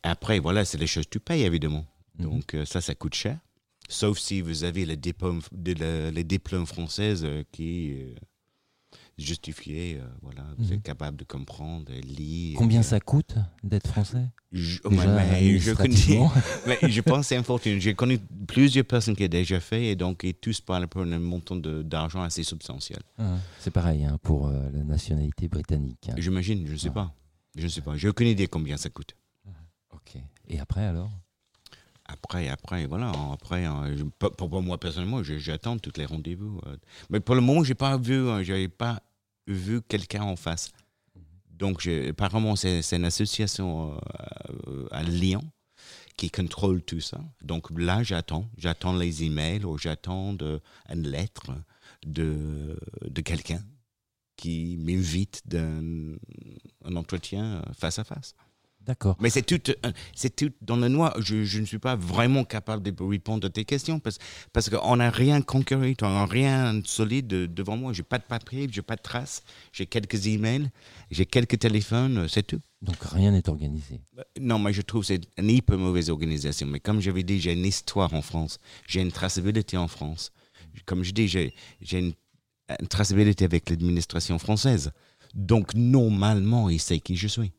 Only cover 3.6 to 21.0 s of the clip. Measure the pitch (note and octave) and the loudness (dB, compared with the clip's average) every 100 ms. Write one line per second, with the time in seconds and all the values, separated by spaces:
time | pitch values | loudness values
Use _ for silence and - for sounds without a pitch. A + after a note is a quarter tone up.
3.6 | _ _ - - G#2 G#2 - G2 E2 D#2+ | _ _ -12 -2 0 0 -2 -4 -4 -4
4.6 | F2 E2+ E2+ D#2 F2 - F2+ E2+ - F#2+ | -4 -2 -4 -4 -6 -4 -4 -4 -6 -8
5.6 | F2 E2+ D#2+ E2 D#2+ D#2+ E2 F#2+ - F#2+ | -4 -4 -2 -2 -4 -4 -2 -2 -2 -4
6.6 | E2+ - E2 - G#2+ G2 D#2 D2 D2 - | -4 -6 -8 -2 -2 0 -2 -6 -8 -10
7.6 | D#2+ F2 D#2 C2+ C2+ A#2 - _ _ _ | -8 -6 -6 -8 -12 -18 -20 _ _ _
8.6 | _ _ _ - - - D2 E2+ - - | _ _ _ -20 -20 -12 -8 -8 -10 -12
9.6 | - D2+ F2 D2+ B1 B1+ C2+ - C#2+ D2 | -10 -8 -6 -8 -12 -14 -16 -14 -12 -4
10.6 | G#2+ G2 G#2+ C#2+ D2 C#2+ D2 C#2 C2+ - | -2 -2 -4 -8 -8 -8 -10 -10 -10 -10
11.6 | D#2 E2 C#2 B1+ C2 C#2 D2+ E2 E2+ D2 | -10 -8 -10 -12 -12 -10 -6 -6 -4 2
12.6 | A2+ A2+ A2 G#2+ - C#3+ - A2+ F#2+ - | 6 6 6 2 2 2 2 -2 -2 -4
13.6 | G2+ G2+ - - G2 B2 B2+ - _ F2+ | -2 0 0 0 0 0 -2 -6 _ -4
14.6 | E2+ F2 G#2+ G2 F#2+ G#2 F2+ F2+ F#2+ G2 | -2 -2 4 6 6 6 6 6 8 6
15.6 | G2 A2 C3 A2 - G#2 D3 C3 - C5 | 4 4 8 8 10 8 8 6 4 -2
16.6 | B2 B2+ D#3 A2 - C3+ C#3 B2+ A#2+ B2 | 0 4 4 4 4 4 4 0 2 2
17.6 | A2 G2+ F#2+ G2+ B2 B2 - F#2+ G2+ - | 2 4 2 4 4 2 0 -12 0 6
18.6 | C#3 C3 B2+ A#2+ A2+ G2+ F#2+ E2+ F2+ F#2+ | 8 8 4 2 2 2 2 2 2 0
19.6 | - A2 A#2 G2 F2+ F2+ F#2 F2 - A2 | 0 0 0 0 0 0 -4 -4 -4 -4
20.6 | - F#2 F2 F#2 | -2 -2 -2 -2